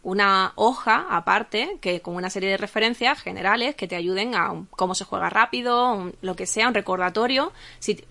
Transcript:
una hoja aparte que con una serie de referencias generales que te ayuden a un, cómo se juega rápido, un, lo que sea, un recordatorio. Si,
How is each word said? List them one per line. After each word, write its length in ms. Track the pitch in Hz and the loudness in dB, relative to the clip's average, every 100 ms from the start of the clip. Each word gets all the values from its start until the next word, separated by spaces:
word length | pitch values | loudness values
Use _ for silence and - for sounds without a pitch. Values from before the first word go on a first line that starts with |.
una 500 | - 196 202 190 190 - | -4 2 4 4 2 2
hoja 500 | 226 262 233 240 370 | 2 2 2 2 2
aparte 680 | 170 170 202 226 214 311 381 | -2 2 0 0 -4 -4 -4
que 180 | 185 175 | -4 -4
con 140 | - 180 | -6 -6
una 140 | 185 | -6
serie 200 | 196 190 | -4 -2
de 80 | 190 | -2
referencias 640 | 202 226 226 240 240 294 | -2 0 0 2 0 0
generales 540 | 180 190 185 233 247 294 | -6 -2 0 2 0 -4
que 120 | 180 | -6
te 80 | 175 | -4
ayuden 400 | 175 185 233 208 | -2 -2 -2 0
a 160 | 170 | -2
un, 140 | 165 190 | -4 -10
cómo 260 | - 185 | -2 -2
se 100 | 185 | -2
juega 260 | 190 190 170 | -4 -2 0
rápido, 600 | 214 240 247 240 240 247 | 2 2 2 0 2 2
un, 220 | 208 180 - | 0 -4 -8
lo 140 | 185 175 | -8 -6
que 100 | 185 | -4
sea, 220 | 220 240 | 2 2
un 80 | 220 | 2
recordatorio. 760 | 190 185 180 208 233 269 320 - - - | 0 0 0 2 2 2 -2 -6 -20 -8
Si, 240 | - 196 - | -4 -4 -4